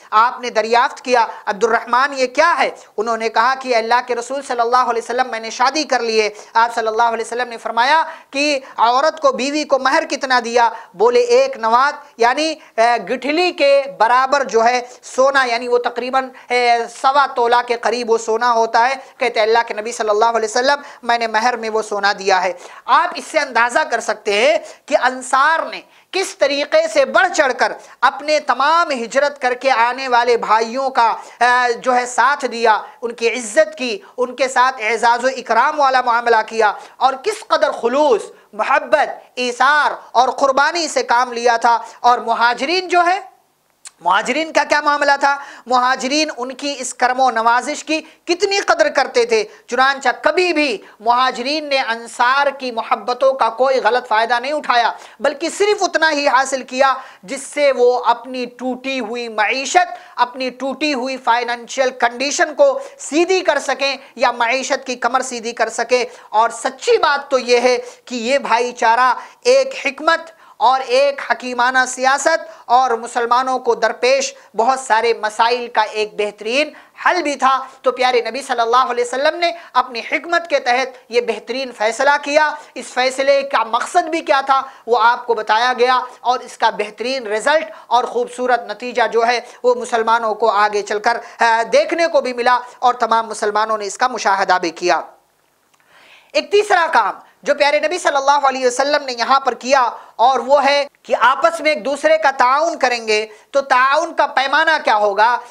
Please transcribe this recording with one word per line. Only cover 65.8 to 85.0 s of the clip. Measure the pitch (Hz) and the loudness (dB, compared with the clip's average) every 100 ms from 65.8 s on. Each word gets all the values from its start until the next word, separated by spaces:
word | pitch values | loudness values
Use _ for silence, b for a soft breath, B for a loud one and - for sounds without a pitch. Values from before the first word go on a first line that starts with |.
| 233 247 240 B B | 0 0 -2 B B
और | 208 226 | 0 0
सच्ची | 226 277 - - 453 | 0 -8 -4 0 2
बात | 330 285 - | 2 0 0
तो | 254 | -2
ये | 233 240 | 2 2
है | 254 240 | 2 0
कि | 247 - - 247 | -4 -16 -10 -6
ये | 226 277 | -2 -2
भाईचारा | 214 226 247 240 233 233 254 226 B B 240 | 0 0 0 0 2 4 2 0 B B 2
एक | 262 262 269 | 2 2 -4
हिकमत | 277 269 311 330 330 - B B | -8 -4 0 -2 -2 -20 B B
और | 226 262 | 2 2
एक | 254 247 277 277 - | 0 0 2 0 -4
हकीमाना | 233 254 247 247 262 254 | -4 -4 -2 0 0 -2
सियासत | 254 262 277 320 320 320 B B | 0 0 2 2 0 -4 B B
और | 240 262 233 | 2 2 0
मुसलमानों | 226 254 233 240 262 254 | -4 -4 0 0 0 -2
को | 247 220 | -2 0
दरपेश | 220 233 247 269 262 - B 202 | -2 0 0 0 -2 -10 B -2
बहुत | 226 262 | 0 0
सारे | - 220 233 214 214 | 0 0 0 0 -2
मसाइल | 214 233 240 240 | 0 0 0 -4
का | 233 | -2
एक | 214 214 214 180 | -2 -2 -4 -4
बेहतरीन | 208 202 214 254 302 - B B 269 | -6 -6 -4 -2 -2 -6 B B -2
हल | 359 | 0
भी | 294 277 | -2 0
था। | 262 262 - - | 0 0 -4 -8
तो | 262 | -4
प्यारे | 247 254 247 226 | 0 0 0 -2
नबी | 233 | -6
सल्लल्लाहु | 269 240 233 247 254 | -6 -4 0 2 0
अलैहि | 240 240 | -2 -4
वसल्लम | 262 294 339 | -2 -2 0
ने | 339 339 B - | -4 -4 B -2
अपनी | 269 233 226 | -2 -4 -6
हिकमत | 311 339 339 339 | -6 -2 -4 -2
के | 277 | -2
तहत | 247 247 254 - B | 0 -2 -2 -8 B
ये | 233 | -2
बेहतरीन | 233 214 - 247 269 | -2 -4 -6 -8 -8
फ़ैसला | 226 214 220 277 285 | -4 -4 0 2 2
किया। | 285 294 302 294 B B | 2 2 2 -2 B B
इस | - | -8
फ़ैसले | - 254 262 269 277 | -2 -2 0 2 2
का | 277 254 226 | 0 -2 0
मकसद | 226 - 359 339 | -2 -2 -2 0
भी | 330 | -2
क्या | - 277 | 0 0
था, | 269 269 254 B B | 2 0 -2 B B
वो | |
आपको | 226 | 2